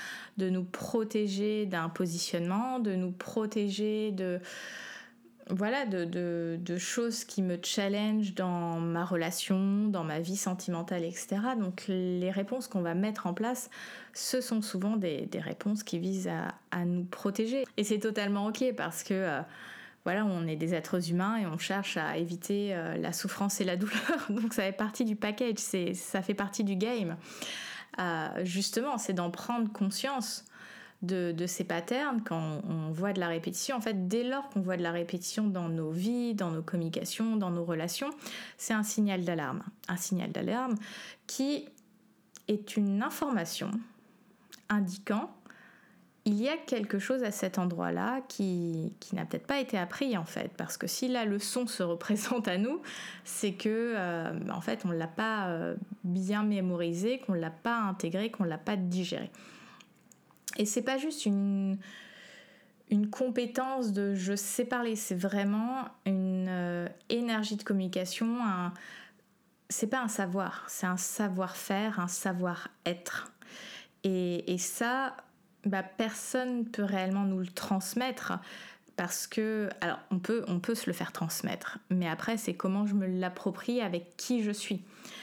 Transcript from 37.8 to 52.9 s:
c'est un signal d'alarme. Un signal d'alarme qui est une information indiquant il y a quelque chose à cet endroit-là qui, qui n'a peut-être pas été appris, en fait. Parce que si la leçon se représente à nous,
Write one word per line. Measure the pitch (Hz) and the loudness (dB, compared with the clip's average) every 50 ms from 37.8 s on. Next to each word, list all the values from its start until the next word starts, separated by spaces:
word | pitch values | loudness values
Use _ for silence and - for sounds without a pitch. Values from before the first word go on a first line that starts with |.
| 160 175 175 - 269 285 302 - - - - - - - - | 0 -2 -2 -2 -4 -4 -6 -8 -12 -12 -10 -10 -12 -14 -12
c'est | - - - 226 | -10 -2 0 2
un | 214 208 | 2 2
signal | 214 - 220 214 202 190 180 175 | 2 4 4 4 4 4 4 2
d'alarme. | 180 170 160 147 131 135 208 - 202 - - - | 2 2 2 0 0 -2 -4 -6 -8 -12 -10 -4
Un | - 180 | -2 -2
signal | 180 - - 190 175 - - | -2 0 2 2 2 2 0
d'alarme | - - - - 214 247 262 254 220 214 214 - - - - - - - _ | 0 0 0 2 0 0 2 0 0 -2 -2 -8 -12 -12 -14 -14 -16 -16 _
qui | - - - 262 277 294 269 202 - - - _ _ - _ _ _ _ _ _ _ _ - - | -8 -2 0 2 2 2 0 -2 -10 -18 -20 _ _ -20 _ _ _ _ _ _ _ _ -10 0
est | - 208 208 208 - - | 0 0 0 0 0 2
une | 214 208 196 196 202 247 | 2 4 4 4 2 2
information | 302 294 - 320 285 247 196 165 165 - - - - - 233 226 - - - - - - - - - - _ _ - - - - - | 0 0 0 0 2 2 2 0 0 -2 -4 -2 -2 -2 -4 -4 -6 -18 -20 -20 -20 -20 -20 -20 -20 -20 _ _ -20 -20 -20 -4 0
indiquant | 214 208 196 180 180 - - - 202 220 349 - - - - - - - - - - - - - - - - - _ _ _ | 2 2 2 2 -2 -6 -2 0 0 0 0 -4 -10 -18 -20 -20 -20 -20 -20 -20 -20 -20 -20 -20 -20 -20 -20 -20 _ _ _
il | 214 208 | 2 4
y | 208 233 277 | 4 2 2
a | 208 | 0
quelque | - - - 254 233 208 208 - 196 | -2 0 0 0 0 2 0 0 -2
chose | 196 - 262 262 247 | 2 2 2 2 2
à | 214 | 0
cet | 202 - - 185 180 | 0 0 -2 0 2
endroit-là | 196 180 180 170 170 175 175 170 175 190 220 254 269 254 | 2 2 2 2 2 0 2 2 2 2 2 0 -2 -4
qui, | - - - 202 185 180 175 170 170 165 160 160 - - - | -6 -2 0 0 2 2 2 0 0 0 0 -2 -2 -4 -8
qui | - - 190 | -8 -6 -4
n'a | 175 165 | -4 -2
peut-être | 165 - 165 - | -2 -4 -4 -2
pas | - 277 277 | 0 0 0
été | 254 269 - | 0 0 0
appris, | 190 175 180 - - 277 269 226 | -2 0 -2 -2 -2 0 0 0
en | 175 165 | 0 -2
fait. | - - - - - - | -4 -4 -4 -4 -4 -6
Parce | - - - - | -8 -6 -6 -4
que | - - | -6 -4
si | 170 - - 262 | -4 -2 -2 0
la | 247 254 247 226 | 0 2 2 2
leçon | 214 202 208 202 - - 247 247 | 2 0 0 0 -2 0 0 0
se | 233 - - | -2 0 0
représente | 185 170 170 170 - - 208 208 214 - 247 240 208 | 0 0 0 -2 2 0 2 2 2 0 0 2 2
à | 196 180 185 | 2 2 4
nous, | 208 247 302 359 - - | 2 2 0 -2 -4 -8